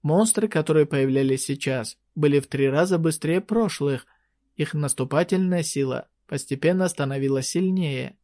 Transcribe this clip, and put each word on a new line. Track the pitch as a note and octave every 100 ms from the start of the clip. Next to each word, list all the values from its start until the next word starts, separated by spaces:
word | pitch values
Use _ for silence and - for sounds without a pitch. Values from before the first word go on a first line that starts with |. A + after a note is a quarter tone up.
Монстры, | D3 E3+ A3 - G#3+
которые | D#3+ D#3 D#3 D3
появлялись | C#3 C3+ C3+ C3+ C3 -
сейчас, | C#3 - C3 A2+ - _ -
были | D3 C#3+
в | C3+
три | C#3 C3+
раза | C#3 F3+ F3
быстрее | D#3+ D#3 D3+ F3
прошлых. | F#3+ G#3+ G#3+ - C#3+ C3+ - _ _ _ _ -
Их | D3
наступательная | D3+ C#3+ - E3 D3 F3 F#3 F#3 F3+
сила | D#3 C#3+ C3+ C3 - _ _
постепенно | C#3+ - C3+ D#3 F#3 F#3
становилась | - C#3 C#3 C3+ C3+ C3
сильнее. | E3+ F#3+ F#3+ E3 C3 - -